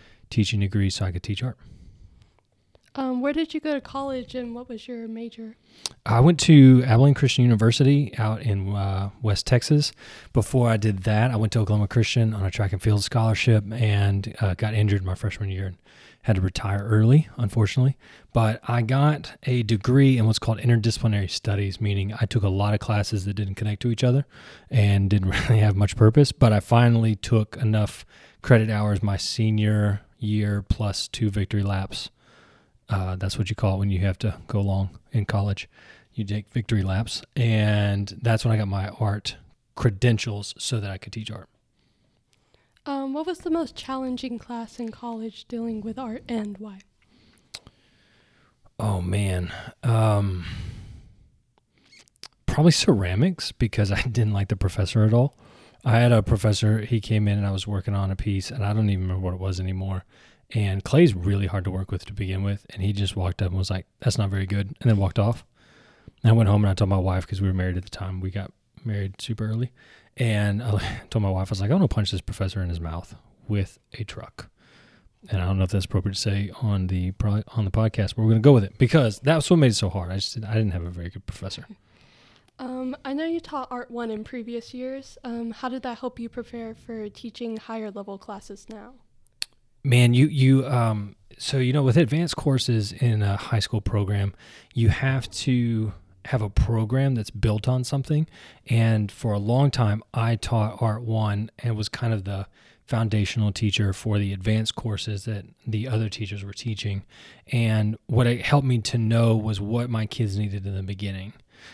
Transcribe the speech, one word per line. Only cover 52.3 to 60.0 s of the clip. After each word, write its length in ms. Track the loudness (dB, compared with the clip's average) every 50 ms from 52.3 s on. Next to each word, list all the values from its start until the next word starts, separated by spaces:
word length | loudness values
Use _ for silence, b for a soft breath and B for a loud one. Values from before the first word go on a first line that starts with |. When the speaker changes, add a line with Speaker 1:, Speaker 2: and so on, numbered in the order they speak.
| _ _ _
Speaker 1:
probably 280 | -2 2 4 6 6 6
ceramics 800 | 6 4 4 4 4 2 0 0 2 2 2 0 -2 -6 -10 -4
because 380 | -2 -2 -2 0 0 0 0
I 120 | 0 -2 -2
<laughs> 0 |
didn't 320 | -2 0 0 0 2 2
like 140 | 0 0 -2
the 80 | -2
professor 480 | -2 -2 -2 -2 -2 -2 0 2 2 4
at 100 | 4 4
all. 220 | 4 4 2 -2 B B B B B B B B B 0
I 120 | 2 4 4
had 140 | 6 6 6
a 100 | 4 4
professor, 580 | 2 2 2 2 2 2 2 2 2 2 2
he 200 | 0 -2 -2 -2
came 280 | -2 0 0 2 2 2
in 100 | 2 0
and 80 | 0
I 40 | -2
was 160 | -2 -4 -4
working 280 | -4 -6 -4 -4 -2 -2
on 160 | -2 -2 -2
a 60 | -2
piece, 340 | -4 -2 -2 -2 -2 -4 -6
and 140 | -6 -4 -2
I 80 | -2 0
don't 160 | 0 2 2
even 140 | 2 0 0
remember 200 | -2 -2 -2 -2
what 120 | -4 -4
it 60 | -4
was 200 | -4 -4 -4 -4
anymore. 440 | -4 -4 -4 -4 -4 -6 -6 -6